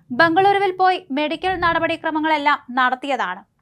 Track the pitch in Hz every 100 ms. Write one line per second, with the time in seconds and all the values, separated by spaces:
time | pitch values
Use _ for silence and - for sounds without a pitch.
0 | _ 240 330 330 392 403 392 381 370 370
1 | - 269 302 330 370 370 339 330 330 330
2 | 330 311 311 311 285 285 - 247 254 254
3 | 277 262 196 185 208 _